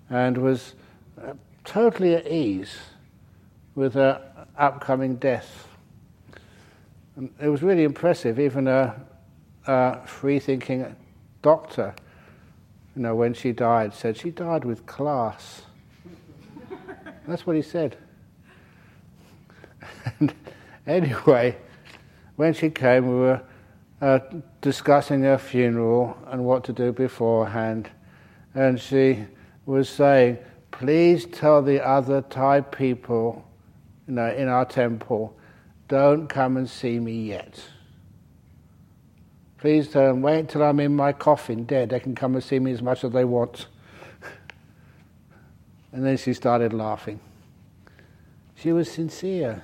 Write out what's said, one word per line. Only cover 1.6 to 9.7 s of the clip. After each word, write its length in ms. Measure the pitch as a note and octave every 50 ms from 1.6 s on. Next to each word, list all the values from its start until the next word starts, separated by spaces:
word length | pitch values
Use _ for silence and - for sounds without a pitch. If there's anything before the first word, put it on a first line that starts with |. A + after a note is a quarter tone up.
| -
totally 500 | - - G#3 A#3+ A#3 - - F#3 F3 E3
at 120 | E3 D#3
ease 500 | D3+ E3 E3 C3+ G#2 F#2+ F#2 - - - - - - - - - _ _ _ _ - _ _ _ _ _ _ _ - -
with 200 | C#3 C3+ C3 B2
her 260 | C3+ C3+ C3+ C3+ - - - - - - - - D3
upcoming 580 | C#3+ C#3 C3+ - - C#3 C3 C3 C3+ C3 B2
death. 520 | A#2 - C3+ A#2+ A2+ - - - - - - - _ _ _ - - - - _ _ _ - - - - - - - - - _ _ _ _ _ _ - _ -
And 160 | C3+ C3 - - -
it 80 | D3 D3+
was 140 | D3 C3+
really 220 | E3 G3 F#3+ E3+ D#3
impressive. 560 | C#3+ C3+ - E3+ F3 E3 - - A#2 A2+ C3+
Even 260 | D3 C3+ B2 C#3 C3
a, 340 | C3 C3 C3+ C3 A#2 - - - - - - - - - - - - - _ -
a 400 | C#3